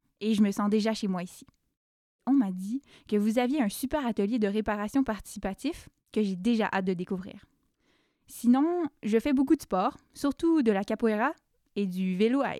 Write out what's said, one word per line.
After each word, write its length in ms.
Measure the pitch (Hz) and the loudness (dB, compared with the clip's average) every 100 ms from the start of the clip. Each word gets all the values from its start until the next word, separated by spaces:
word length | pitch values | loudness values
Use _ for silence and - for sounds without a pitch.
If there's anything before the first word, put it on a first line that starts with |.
| _ _ | _ _
et 100 | 208 | 0
je 80 | 214 | 2
me 120 | 208 | 2
sens 180 | 202 208 | 2 0
déjà 240 | 214 220 | 0 0
chez 120 | 214 202 | -2 -4
moi 160 | 185 | -4
ici. 240 | 185 - - _ _ _ _ _ _ _ - | -8 -14 -20 _ _ _ _ _ _ _ 0
On 60 | |
m'a 180 | 277 196 | 2 2
dit 300 | 185 196 269 - - - | -2 -6 -8 -10 -20 -2
que 80 | 208 | 0
vous 220 | 214 226 | 2 2
aviez 220 | 247 302 | 0 0
un 80 | 208 | 0
super 380 | - 262 302 247 | -2 -4 -2 -2
atelier 320 | 208 202 247 | 0 0 0
de 100 | 202 | 0
réparation 560 | 214 214 208 208 277 | 0 -2 -4 0 0
participatif 880 | 262 202 - 208 196 - 277 - - _ _ | 0 -2 -10 -10 -8 -6 -8 -8 -14 _ _
que 100 | 220 | -2
j'ai 140 | 202 180 | 0 0
déjà 340 | 208 226 202 | 0 2 0
hâte 140 | 190 190 | 0 -2
de 80 | |
découvrir. 500 | 175 180 185 190 - - _ _ _ _ _ _ _ - | -2 -4 -8 -8 -16 -20 _ _ _ _ _ _ _ -20
Sinon, 580 | - 233 262 320 359 320 - | -2 2 4 4 0 -4 -6
je 180 | 214 226 | 0 0
fais 140 | 285 | 2
beaucoup 220 | 269 269 320 | 2 2 0
de 40 | |
sport, 380 | - 185 226 - _ | 0 -2 -2 -6 _
surtout 480 | - 285 - 330 320 | -4 -4 0 2 2
de 100 | 220 | 2
la 100 | 196 | 0
capoeira 520 | 208 220 226 214 269 - _ _ _ 202 | -2 -2 0 0 -2 -4 _ _ _ -4
et 100 | 196 | -4
du 300 | 180 185 180 | -2 -2 2
vélo 240 | 220 269 | 2 2
à 140 | 240 | -2